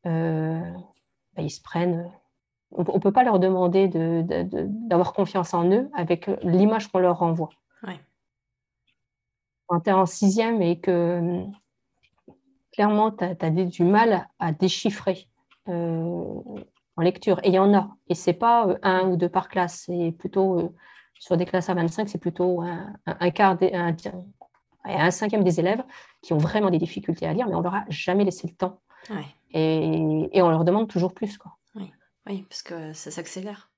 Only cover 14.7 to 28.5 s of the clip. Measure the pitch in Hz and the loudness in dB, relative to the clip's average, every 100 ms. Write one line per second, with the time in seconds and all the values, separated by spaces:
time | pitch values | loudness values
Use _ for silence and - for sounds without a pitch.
14.7 | - 226 202 - 180 _ _ _ _ - | 0 -4 -4 -6 -6 _ _ _ _ -8
15.7 | 175 170 165 165 175 - - - 208 - | -4 -2 -4 -4 -6 -8 -10 -12 -16 -16
16.7 | _ _ - 170 190 - 180 - 185 196 | _ _ 0 0 0 0 2 2 4 6
17.7 | 202 202 - _ 170 - 170 233 233 208 | 4 2 -12 _ -4 -2 0 4 4 4
18.7 | - 196 185 185 180 175 180 - 196 175 | 0 0 2 2 0 0 -2 -2 -4 -4
19.7 | - - 175 165 165 - 196 190 175 170 | -6 -8 -4 -4 -4 -4 0 2 2 -2
20.7 | - - - _ _ - 175 180 185 175 | -8 -20 -20 _ _ -2 0 2 -2 0
21.7 | 175 165 165 208 175 175 170 180 175 175 | 0 0 -2 -4 -4 -6 -2 0 0 -4
22.7 | 175 202 - - - 180 - 196 180 185 | -8 -12 -12 -10 -2 -2 4 2 4 0
23.7 | 185 170 165 - 180 190 _ - _ _ | 0 -2 -4 -8 -14 -18 _ -20 _ _
24.7 | _ - 170 165 180 214 220 185 170 175 | _ -8 0 0 0 -2 2 2 2 0
25.7 | 226 262 - - _ - 156 160 214 202 | 0 -4 -16 -20 _ -2 0 2 2 2
26.7 | 165 165 - 202 165 165 165 240 170 175 | 0 -2 -6 -6 -6 -4 -2 -2 -2 -2
27.7 | 196 202 147 - 190 202 175 170 | -4 -6 -8 0 2 2 -2 -12